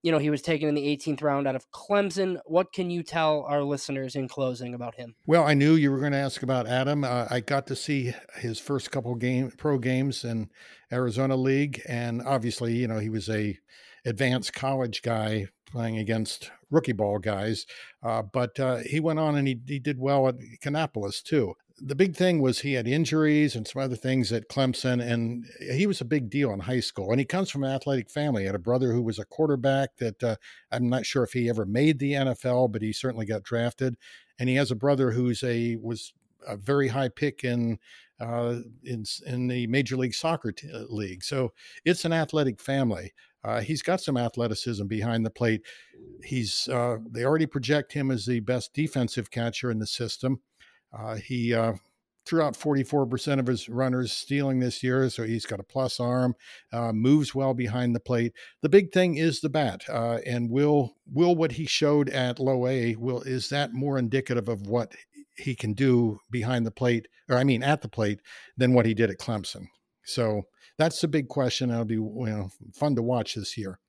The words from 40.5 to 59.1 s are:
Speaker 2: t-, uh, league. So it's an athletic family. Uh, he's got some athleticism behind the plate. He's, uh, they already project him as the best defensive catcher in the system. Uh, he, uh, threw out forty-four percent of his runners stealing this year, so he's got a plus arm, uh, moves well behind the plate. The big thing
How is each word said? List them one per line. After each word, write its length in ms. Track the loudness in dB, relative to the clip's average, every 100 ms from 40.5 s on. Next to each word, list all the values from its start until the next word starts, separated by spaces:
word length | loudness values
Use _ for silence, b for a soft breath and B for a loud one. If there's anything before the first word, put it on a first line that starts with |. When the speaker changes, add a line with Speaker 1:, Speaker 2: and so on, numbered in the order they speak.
Speaker 2:
t-, 180 | -8 -12
uh, 100 | -14 -8
league. 340 | -6 -6 -6
So 300 | -6 -2 -2 _ B B
it's 200 | 0 0
an 80 | 2
athletic 480 | 0 0 2 0 -2
family. 520 | -4 0 2 0 -6 _ b b
Uh, 160 | -4 -4
he's 220 | -2 -4
got 180 | 0 -2
some 160 | 0 0
athleticism 720 | 0 0 -2 -2 -4 -4 -2
behind 360 | -2 0 0
the 60 | -2
plate. 340 | 0 2 2 -2 B B B -20 -20
He's, 440 | -6 -4 -2 -2 -2
uh, 280 | 0 0 -2 -6
they 160 | -2
already 220 | 2 2 2
project 460 | -2 0 0 0
him 180 | -2 0
as 160 | 0 0
the 140 | -2
best 340 | 0 -2 -2
defensive 560 | -2 -2 0 -2 -2 -6
catcher 400 | -4 -4 -2 -2
in 80 | -2
the 80 | -2
system. 540 | -4 -6 -4 -2 -4 _ _ b b _
Uh, 260 | -12 -10 -10
he, 360 | -6 -2 0
uh, 220 | 2 2 -2 _ _ _ _
threw 160 | -2 2
out 140 | 2 0
forty-four 500 | 2 2 2 2 2
percent 340 | 0 0 0
of 60 | 2
his 220 | 0 -2
runners 420 | -2 0 0 -2
stealing 480 | -4 -2 0 2 2
this 240 | 0 0
year, 280 | 0 2 2
so 120 | 0
he's 220 | -4 -4
got 160 | -4 -10
a 40 |
plus 360 | -6 -2 -2 -2
arm, 340 | 0 2 2 0 B B B
uh, 200 | -4 -2
moves 420 | 2 6 6 4
well 180 | 0 0
behind 420 | 0 0 0 0
the 60 | 0
plate. 320 | 0 0 0 -4 B B
The 80 | 6
big 200 | 6 6
thing 260 | 2 2